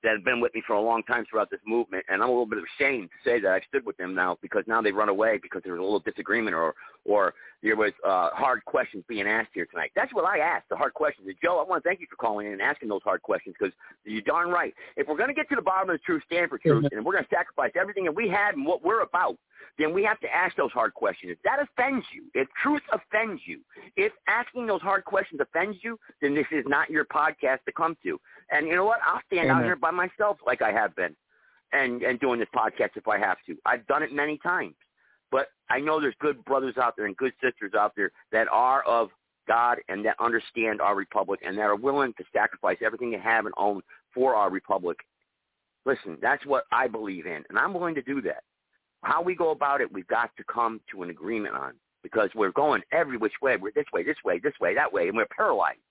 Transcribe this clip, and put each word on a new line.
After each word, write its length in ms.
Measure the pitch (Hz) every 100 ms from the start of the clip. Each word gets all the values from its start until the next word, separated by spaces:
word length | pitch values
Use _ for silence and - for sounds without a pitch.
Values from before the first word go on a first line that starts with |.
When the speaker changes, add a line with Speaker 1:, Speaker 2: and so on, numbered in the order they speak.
Speaker 1:
that 80 | 113
have 140 | 110
been 140 | 101 123
with 160 | 120
me 80 | 113 -
for 80 |
a 60 | 107
long 200 | 110 117
time 200 | - 123
throughout 240 | 107 110 101
this 100 | 98 107
movement, 380 | 117 117 92 -
and 120 | 95
I'm 60 | 117
a 20 |
little 140 | 123
bit 140 | 117 107 80 -
ashamed 300 | 139 131 90
to 220 | - -
say 100 | 120
that 100 | 95
I've 120 | 95 -
stood 160 | 139 117
with 100 | 95
them 180 | 90
now 220 | 92 90 87
because 200 | 95 107 98
now 160 | 113
they 100 | 107
run 160 | 98 107
away 300 | 98 113 107
because 200 | - 95
there's 140 | 95 87
a 40 |
little 180 | 95 104
disagreement 540 | 107 - 82 110 110
or, 200 | 82 80 - - - -
or 260 | 104 95 - - -
there 120 | 104
was, 180 | 110 107 -
uh, 240 | - 92 87
hard 280 | - 135 123 -
questions 360 | 135 120 101 85
being 180 | 104 101
asked 260 | 110 117
here 100 | 101
tonight. 280 | 85 85 78 -
That's 160 | 262
what 140 | 262 170
I 140 | 202
asked, 280 | 165 165 -
the 80 | 101
hard 160 | 131
questions. 340 | - 151 - 95
And 100 | 95
Joe, 160 | 165 175
I 60 | 156
wanna 140 | 175
thank 200 | 165 185
you 60 | 170
for 60 | -
calling 300 | 117 104 104
in 60 |
and 80 | 98
asking 300 | 113 147 117
those 120 | 101
hard 200 | - 92
questions 340 | - 95 - 87
'cause 140 | 98 - - -
you're 160 | - 110
darn 300 | 104 156 175
right. 240 | 175 151 - - -
If 120 | 147
we're 80 | 151
gonna 160 | 240
get 160 | 285 302
to 80 | 262
the 60 |
bottom 260 | 190 190 190
of 60 |
the 100 | 160
truth, 180 | - 165 -
stand 240 | 170 170
for 80 | 123
truth, 260 | 165 143
Speaker 2:
Mm-hmm. 140 | 143 107
Speaker 1:
and 80 | 123
we're 80 |
gonna 120 | 190 147
sacrifice 420 | 170 175 - 127
everything 300 | 170 196 202
that 100 | 180
we 140 | 156 226
had 280 | 196 202 175
and 100 | 139
what 160 | 180
we're 160 | 151 220
about – 380 | 190 175 165 92 _ - - -
then 140 | 156
we 120 | 175
have 160 | 208 220
to 120 | -
ask 220 | 147 180
those 160 | - 139
hard 240 | 123 110
questions. 380 | - 104 92 90
If 100 | 87
that 160 | 190 269
offends 480 | 294 - 247 269 -
you, 120 | - -
if 120 | - 269 -
truth 200 | - 196 -
offends 480 | 214 - 214 220 180
you, 160 | - 82 _ - - -
if 160 | 202 - -
asking 380 | 214 240 247 233
those 160 | 190
hard 220 | 170 196
questions 360 | - 196 190 147
offends 420 | 131 165 190 196
you, 160 | 226 226 - -
then 140 | 143
this 120 | 147 143
is 120 | 156 127
not 240 | 143 156
your 140 | 156 147
podcast 580 | 156 151 151 135 131
to 80 | -
come 240 | - 165 165
to. 160 | 92 76 _ - _
And 180 | 147 156
you 80 | 175
know 80 |
what? 160 | 202 226
I'll 180 | 160 175 -
stand 240 | 185 160
out 60 | 131
Speaker 2:
Amen. 80 |
Speaker 1:
here 120 | 123 -
by 140 | 165
myself 480 | 175 180 - 208 202 -
like 160 | 123
I 80 | 117
have 240 | 104 104
been 220 | 95 90 78 _ _ _ _ _
and, 300 | 139 131 120
and 180 | 127 123
doing 180 | 135 120
this 100 | 107
podcast 360 | 127 110 - 107
if 140 | - -
I 100 | 104
have 200 | 104 92 -
to. 100 | 78
I've 200 | - 120 113
done 160 | 143
it 80 | 156
many 260 | 143 151 151
times. 380 | 170 180 110 73 _ _ _ _ _
But 160 | 135 135 _ _
I 100 | 123
know 180 | 147 156
there's 160 | 147 -
good 240 | 147 139
brothers 320 | 113 135 131 120
out 180 | 123
there 120 | - 104
and 100 | 95
good 160 | 135 -
sisters 320 | 127 - 101
out 220 | 107 104 -
there 160 | 98 _ _
that 160 | 107 113
are 320 | 104 127 135
of 260 | - 117 110 _ _ _ -
God 300 | 113 120 120 -
and 160 | 95
that 100 | 107 -
understand 600 | 117 113 - - 113 107
our 140 | 82
republic 460 | 98 98 107 92 98
and 140 | - 95
that 60 |
are 100 | 107
willing 380 | 104 127 139 135 113
to 60 | -
sacrifice 460 | - 107 - 98 92
everything 300 | 110 110 120
they 80 | 107
have 280 | 98 113 104
and 80 | -
own 260 | 101 98 - - _
for 240 | - 131 117
our 140 | 101
republic. 480 | 92 - 98 87 80 - _ _ _ _ _ _ _
Listen, 340 | - 135 101 78
that's 240 | 117 139 139
what 180 | 135 -
I 160 | 117 127
believe 400 | 110 107 92 80
in, 160 | 80 -
and 100 | 101
I'm 160 | 151
willing 220 | 185 170 156
to 60 |
do 180 | 123 139
that. 220 | 98 - - _ _ _ _ _
How 180 | - 151
we 140 | 170
go 160 | 175 170
about 320 | 151 143 139
it, 100 | 120
we've 140 | 95 90
got 240 | 117 117 -
to 60 |
come 360 | 110 117 117 110 -
to 120 | 101
an 80 | 87
agreement 440 | 80 80 113 104
on 200 | 58 67 62 _ _
because 280 | - 110 101
we're 180 | 110 98
going 300 | 90 147 120 -
every 280 | 156 160 123
which 160 | 107 -
way. 140 | 135 113
We're 160 | 98
this 120 | 147 147
way, 100 | 98
this 140 | 87 104
way, 140 | 107 87
this 160 | 127 -
way, 140 | 87
that 160 | 107 147
way, 180 | 98 87
and 80 | 107
we're 100 | 104
paralyzed. 540 | - 208 117 82 62 _